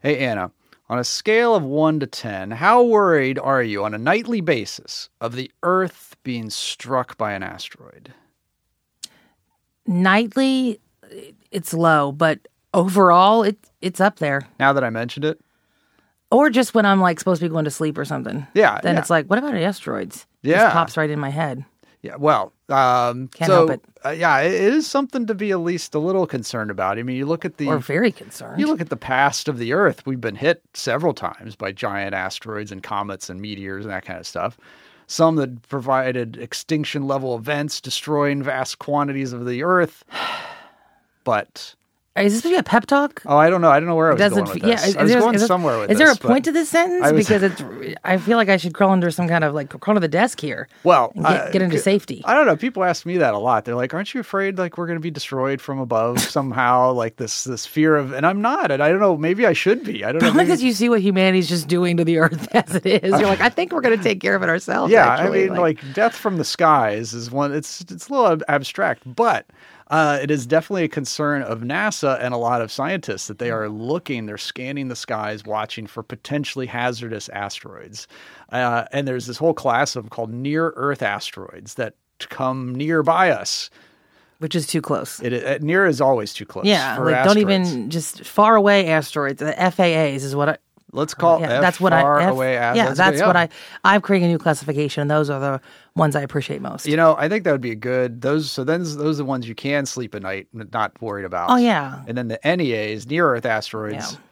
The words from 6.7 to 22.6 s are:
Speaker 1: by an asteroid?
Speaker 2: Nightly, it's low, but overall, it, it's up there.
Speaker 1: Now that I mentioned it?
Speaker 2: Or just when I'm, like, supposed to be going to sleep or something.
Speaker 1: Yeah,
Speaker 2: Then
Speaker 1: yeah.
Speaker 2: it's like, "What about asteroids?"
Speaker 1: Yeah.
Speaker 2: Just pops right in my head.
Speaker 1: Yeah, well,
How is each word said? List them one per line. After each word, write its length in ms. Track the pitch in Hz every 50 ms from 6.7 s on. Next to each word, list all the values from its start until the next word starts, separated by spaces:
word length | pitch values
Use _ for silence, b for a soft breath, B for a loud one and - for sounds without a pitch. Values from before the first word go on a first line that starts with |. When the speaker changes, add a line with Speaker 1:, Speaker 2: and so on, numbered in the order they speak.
| - - - 123 131 131 123 - - _
Speaker 1:
by 160 | 110 107 101
an 100 | 98 95
asteroid? 680 | 92 - - - - - - - - - - _ - 123 _ _ _ _ _ _ _ _ _ _ _ _ _ _ _ _ _ B B B B B B B B B B _ _ _ _ _ _ _
Speaker 2:
Nightly, 920 | - 180 175 185 190 190 208 233 220 202 262 269 269 262 262 262 247 220 - _ _ _ _ _ - - - - - - _ _ _
it's 220 | - 196 160 - -
low, 380 | 165 165 165 160 151 143 143
but 280 | 143 147 165 160 151 - _ - _ _ _ _ -
overall, 680 | 190 175 190 185 202 190 180 170 175 185 196 214 226 220
it, 140 | 196 208 _ _ _ _ _
it's 180 | - 190 180 -
up 180 | 185 202 196 _
there. 280 | 160 147 139 139 139 - _ _
Speaker 1:
Now 120 | 135 135 139
that 100 | 139 127
I 60 | 120
mentioned 360 | 113 110 117 123 - - 139
it? 140 | 151 156 _ _ _ _ _ _ _ _ _ _ _ _ _ _ _ _ _ _ _
Speaker 2:
Or 200 | - 240 285 302
just 240 | 226 240 254 - -
when 100 | 226 214
I'm, 160 | 202 196 190
like, 160 | 185 180 170 156
supposed 240 | - 185 185 160
to 40 | 170
be 60 | 170
going 140 | 156 165 156
to 60 | 151
sleep 260 | 135 - 160 156 151 156
or 80 | 143
something. 400 | 143 151 135 127 110 - 135 135 - _
Speaker 1:
Yeah, 260 | 196 214 143 104 - -
Speaker 2:
Then 100 | 175 170
Speaker 1:
yeah. 60 | 170
Speaker 2:
it's 80 | - -
like, 160 | 170 160 147
"What 140 | - 190 226
about 160 | 262 294 262
asteroids?" 720 | 190 160 190 196 - - - - 104 95 - - - - _ _ _ _
Speaker 1:
Yeah. 140 | 131 160 185 220
Speaker 2:
Just 80 | 220 127
pops 240 | 165 165 160 - -
right 120 | 156 151
in 100 | 151 147
my 100 | 147 139
head. 360 | 139 151 165 151 127 127 139 _ _ _ b b b b _
Speaker 1:
Yeah, 120 | - - 139
well, 360 | 143 151 151 113 98 - _ _